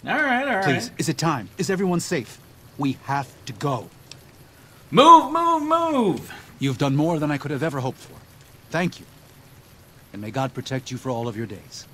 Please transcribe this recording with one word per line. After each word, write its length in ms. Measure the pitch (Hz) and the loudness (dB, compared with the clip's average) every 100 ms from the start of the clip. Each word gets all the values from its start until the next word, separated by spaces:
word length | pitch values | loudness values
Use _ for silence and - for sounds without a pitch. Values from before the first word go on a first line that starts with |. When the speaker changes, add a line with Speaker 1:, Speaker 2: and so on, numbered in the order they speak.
| - | -2
Speaker 1:
All 80 | |
right, 320 | 254 285 247 277 | -2 0 0 0
all 100 | 208 | 0
right. 80 | |
Speaker 2:
Please, 260 | 190 120 117 - | 0 -2 -4 -4
is 120 | 160 | -4
it 100 | - | -2
time? 300 | 160 139 95 - | -2 -2 -6 -6
Is 120 | 185 | -2
everyone 300 | 185 190 175 | 0 0 0
safe? 400 | - 165 107 - - - - - | -2 -4 -6 -16 -20 -20 -20 -4
We 200 | 139 - | -4 -4
have 240 | - 139 135 - - | -4 -6 -6 -14 -14
to 60 | |
go. 360 | 110 143 123 87 - - - - - - - - - - | -6 -4 -4 -8 -20 -20 -20 -20 -20 -20 -20 -20 -20 2
Speaker 1:
Move, 420 | 202 302 339 277 | 6 12 10 10
move, 300 | 330 339 330 | 0 2 0
move! 680 | 302 330 330 277 208 123 - - - - | 2 0 2 2 0 -2 -6 -18 -20 -6
Speaker 2:
You've 200 | 135 131 | -4 0
done 180 | 139 139 | 0 2
more 220 | 160 160 | 0 0
than 120 | 147 | -2
I 80 | 143 | -4
could 120 | 147 | -4
have 120 | 143 | -4
ever 180 | 160 143 | -4 -4
hoped 180 | 127 - | -6 -8
for. 180 | - - - - - - - | -20 -20 -20 -20 -20 -20 -8
Thank 280 | 160 180 - | -4 -4 -6
you. 80 | - - - - - - - - - - - | -20 -20 -20 -20 -20 -20 -20 -20 -20 -20 -18
And 80 | 98 | -12
may 100 | 107 | -8
God 240 | 110 135 | -4 -4
protect 360 | 131 - 131 131 | -6 -8 -8 -8
you 60 | 123 | -8
for 140 | 131 | -6
all 180 | 117 120 | -4 -6
of 80 | 107 | -6
your 100 | 113 | -10
days. 400 | 95 78 - - | -12 -16 -20 -20